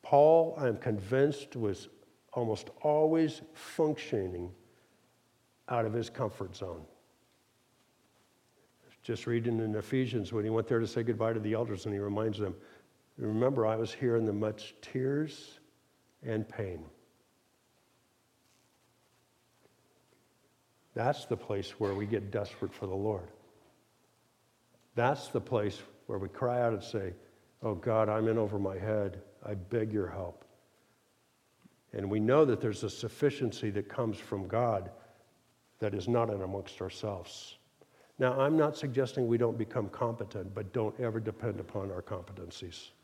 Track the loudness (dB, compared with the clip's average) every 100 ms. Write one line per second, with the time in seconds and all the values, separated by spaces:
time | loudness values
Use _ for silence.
0 | 6 8 10 10 6 2 0 0 0 -2
1 | 2 4 4 2 -8 -2 -2 -2 -8 -20
2 | -20 _ _ -4 -2 -2 -6 -4 2 4
3 | 6 6 4 0 -14 -18 -12 0 0 0
4 | -2 -2 -2 -4 -8 -12 -20 _ _ _
5 | _ _ _ _ _ _ -2 0 2 0
6 | -2 -2 -4 -4 -10 -8 -8 -8 -14 -20
7 | _ _ _ _ _ _ _ _ _ _
8 | _ _ _ _ _ _ _ _ -20 -16
9 | -6 -6 0 0 2 0 0 -2 -2 0
10 | 0 -2 -2 -2 0 0 2 0 2 -2
11 | -2 0 0 0 0 0 0 -4 -4 -4
12 | -2 0 0 0 -4 -4 -14 -20 _ _
13 | _ -6 -2 2 4 4 2 2 -2 0
14 | 2 4 2 2 0 -2 -12 -16 -8 -2
15 | 0 0 -2 -6 -18 -20 _ _ _ _
16 | _ _ -2 -2 -2 -6 -6 -6 -12 -20
17 | _ _ _ _ _ _ _ _ _ _
18 | _ _ _ _ _ _ _ _ _ _
19 | _ _ _ _ _ _ _ _ _ _
20 | _ _ _ _ _ _ _ _ _ -2
21 | 0 0 -2 -6 -2 -4 -4 -4 -2 -2
22 | 0 -2 -2 -4 -6 -6 -8 -6 -6 -2
23 | -2 -2 -6 -18 -20 -20 _ _ _ _
24 | _ _ _ _ _ _ _ _ _ 2
25 | 2 2 -2 -6 0 0 0 -4 -16 -20
26 | -8 -6 -6 -4 -2 2 2 0 -4 -6
27 | -6 -10 -18 _ _ _ -4 -2 2 2
28 | 4 4 2 2 0 0 -2 -2 -2 0
29 | 0 -4 -16 -14 -8 -8 -2 -2 0 0
30 | -2 -4 -8 -10 -20 _ _ _ _ _
31 | _ _ _ _ _ _ -20 _ _ -6
32 | -2 2 6 6 6 4 0 -2 -4 -6
33 | -8 0 0 2 -4 -2 -2 -2 -4 -2
34 | -2 -4 -6 -6 -2 0 2 0 -2 -14
35 | -20 -20 _ _ _ _ _ _ -2 -2
36 | 0 2 2 0 -2 -6 -8 -8 -8 -6
37 | -6 -6 -10 -14 -16 -20 _ _ -20 _
38 | -20 2 2 4 4 6 4 2 -2 2
39 | 2 2 2 4 4 0 -2 -2 -4 -2
40 | -4 -2 -6 -8 -8 -8 -4 -2 -2 0
41 | -2 -2 -4 -4 -4 -4 -6 -6 -4 -6
42 | -6 -8 -8 -12 -12 -12 -12 -14 -18 _